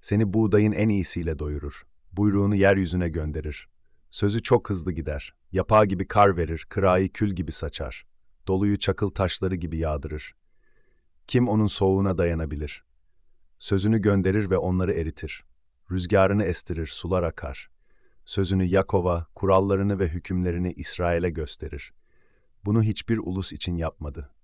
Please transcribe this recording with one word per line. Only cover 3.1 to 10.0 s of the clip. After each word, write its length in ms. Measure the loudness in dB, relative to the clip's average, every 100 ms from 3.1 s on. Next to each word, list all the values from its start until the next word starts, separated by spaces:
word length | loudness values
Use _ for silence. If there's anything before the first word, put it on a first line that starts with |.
| -2 -4 -6 -8 -10 -16 _ _ _ _
Sözü 320 | -2 -2 -2
çok 260 | 2 0 2
hızlı 220 | -4 -4
gider. 440 | -6 -6 -8 -10 _ _
Yapağı 340 | -4 4 6 6
gibi 220 | 2 -2
kar 300 | 4 4 4
verir, 280 | -2 -4 -6
kırayı 440 | 0 2 4 2
kül 200 | -2 -4
gibi 180 | -2 -6
saçar. 560 | -6 -8 -8 -10 -10 -20 _ _ _ -4
Doluyu 320 | 0 2 0
çakıl 300 | 0 0 -2
taşları 460 | 0 -2 -2 -4 -4
gibi 220 | -4 -4
yağdırır. 580 | -2 -4